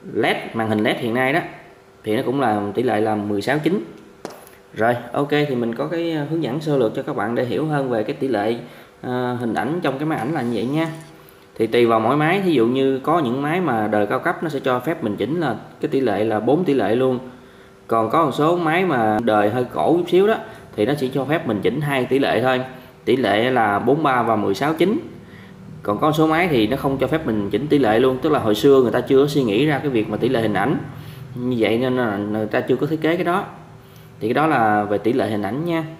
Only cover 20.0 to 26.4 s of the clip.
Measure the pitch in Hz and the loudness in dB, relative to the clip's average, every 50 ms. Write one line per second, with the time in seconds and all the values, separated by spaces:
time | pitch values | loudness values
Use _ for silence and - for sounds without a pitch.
20 | 170 - 180 180 196 214 226 - - - - - - - - - 107 120 147 147 | 2 2 4 4 4 4 2 0 -4 -12 -16 -18 -20 -10 -2 0 0 0 0 -2
21 | 131 127 - 143 131 131 151 170 160 123 110 98 92 92 117 147 151 147 139 131 | -2 -2 -2 -4 -2 0 -2 -2 0 -2 -2 0 0 0 0 0 -2 -2 0 -2
22 | 123 120 127 139 139 82 78 107 123 127 131 127 127 - - - - - - - | 0 2 2 2 2 2 2 2 2 2 0 0 -2 -6 -12 -18 -20 -20 -20 -8
23 | - - 117 131 120 101 98 107 117 127 131 120 113 104 101 101 101 120 139 160 | 0 0 2 2 4 2 2 2 2 2 2 2 2 2 0 2 2 2 2 2
24 | 156 143 131 120 113 117 110 104 101 98 98 - 135 151 160 156 - 185 226 339 | 2 2 2 2 2 2 2 2 2 0 0 0 0 -2 2 2 2 2 2 -2
25 | - - - - - - - - - - - - - - - - - 101 104 104 | -4 -8 -16 -18 -20 -20 -20 -20 -20 -20 -20 -20 -18 -18 -18 -10 -4 -4 -2 0
26 | 143 156 151 156 156 160 156 165 | 0 0 2 2 2 2 2 2